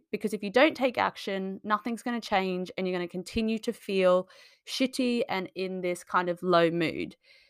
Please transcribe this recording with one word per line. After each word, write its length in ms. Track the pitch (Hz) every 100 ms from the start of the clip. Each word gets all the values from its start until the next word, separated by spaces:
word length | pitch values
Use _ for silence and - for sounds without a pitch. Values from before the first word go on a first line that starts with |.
| -
because 220 | 208 208
if 100 | 208
you 60 | 202
don't 260 | 247 311 -
take 220 | 254 226
action, 640 | 190 - - 196 190 196
nothing's 400 | 208 214 247 226
gonna 180 | 254 240
change 500 | - 202 190 180 180 -
and 100 | 185
you're 80 | 180
gonna 120 | 175
continue 500 | 180 175 233 220 226
to 140 | -
feel 560 | - - 190 180 180 185 - - _ -
shitty 580 | - 262 262 247 240 -
and 220 | 190 180 -
in 260 | 185 185
this 240 | 180 175 -
kind 240 | 185 175
of 120 | 175
low 280 | 180 175 170
mood. 480 | 170 156 69 87 - _ -